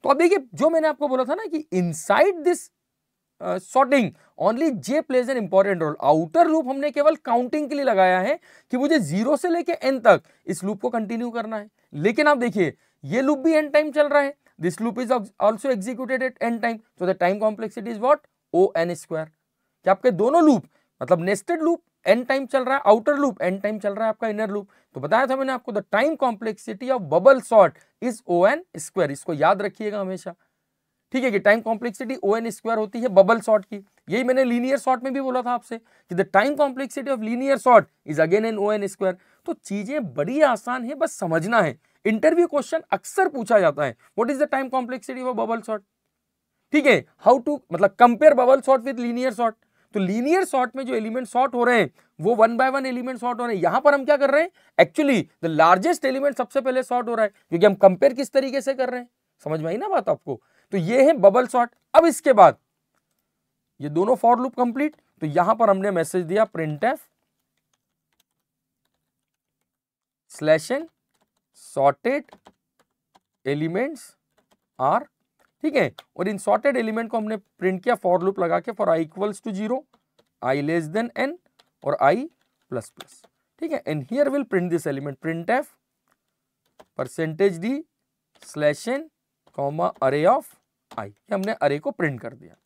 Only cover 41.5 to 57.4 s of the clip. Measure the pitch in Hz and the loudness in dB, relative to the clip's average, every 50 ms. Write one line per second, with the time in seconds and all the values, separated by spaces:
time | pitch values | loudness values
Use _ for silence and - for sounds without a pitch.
41.5 | 240 226 180 151 117 _ _ _ _ _ _ 214 220 214 196 311 349 339 349 339 | 2 2 2 2 -4 _ _ _ _ _ _ -2 -2 2 2 2 4 4 0 0
42.5 | - 285 - - - 320 - _ - - _ - - - 381 381 302 262 220 - | 0 -4 -4 -4 -6 -6 -4 _ -6 -6 _ -6 0 0 0 0 0 -6 -2 2
43.5 | 233 208 180 160 143 147 147 131 117 _ _ _ _ - 226 233 294 262 302 294 | 2 4 4 4 0 0 -6 -6 -6 _ _ _ _ -4 -2 -2 0 -2 -2 -2
44.5 | - 269 269 254 262 262 247 233 254 247 - - 254 262 254 254 247 208 226 214 | -2 -6 -4 -4 -4 -6 -4 -4 -10 -12 -10 -12 -12 -8 -8 -6 -4 -4 -4 -4
45.5 | 226 233 - - 220 208 _ _ _ _ _ _ _ _ _ _ _ _ _ _ | -4 -8 -6 -10 -10 -10 _ _ _ _ _ _ _ _ _ _ _ _ _ _
46.5 | _ _ _ _ - 302 262 277 220 147 123 _ _ _ - 202 247 269 240 302 | _ _ _ _ 0 2 4 4 4 4 2 _ _ _ 4 4 4 4 2 -4
47.5 | 294 269 _ _ - - 196 294 _ - 247 240 240 214 294 311 - 247 254 247 | -6 -6 _ _ -2 0 0 0 _ 6 6 6 6 6 6 6 6 6 4 4
48.5 | 269 269 - 269 262 262 226 277 262 240 240 240 233 247 254 262 214 202 240 226 | 4 2 4 2 2 2 0 -6 -8 -6 -6 -6 -4 -4 -4 -6 -4 -2 -4 -4
49.5 | 220 _ _ _ _ _ _ _ _ 208 190 180 202 226 240 285 339 381 381 - | -4 _ _ _ _ _ _ _ _ -4 -2 -2 -2 -2 0 0 0 0 0 0
50.5 | - 262 247 240 247 269 269 233 254 226 214 220 220 254 254 - - 247 262 269 | -2 -2 -2 -2 -6 -10 -8 -6 -6 -4 -4 -4 -8 -8 -8 -4 -2 0 0 0
51.5 | 247 240 240 247 247 226 180 131 _ _ _ _ _ - 156 208 247 214 226 233 | 0 0 2 2 4 2 2 0 _ _ _ _ _ -4 -2 0 4 4 4 4
52.5 | 233 233 262 262 262 277 262 262 247 247 247 254 254 214 233 247 247 220 240 240 | 4 0 0 0 0 -2 -4 -4 -6 -6 -8 -8 -10 -6 -6 -6 -4 -4 -4 -4
53.5 | 226 185 165 170 180 254 269 294 285 285 269 269 294 277 277 277 269 294 330 370 | -2 -2 0 0 0 4 4 4 4 4 2 2 2 2 4 2 2 2 0 0
54.5 | _ _ _ _ _ - 170 165 _ - 302 277 262 196 135 _ _ _ - 165 | _ _ _ _ _ 2 2 2 _ -2 0 2 2 0 0 _ _ _ -6 -4
55.5 | 160 151 160 170 185 185 202 330 349 - - 262 262 269 277 285 254 - 247 - | 2 4 6 6 6 4 4 0 -2 0 -2 -4 -2 0 -2 -2 -2 -4 -8 -4
56.5 | - 269 240 262 254 254 254 - 247 247 240 220 233 226 220 202 _ _ | -4 -4 -4 -2 -4 -4 -4 -2 -4 -4 -2 -4 -2 -2 -2 -2 _ _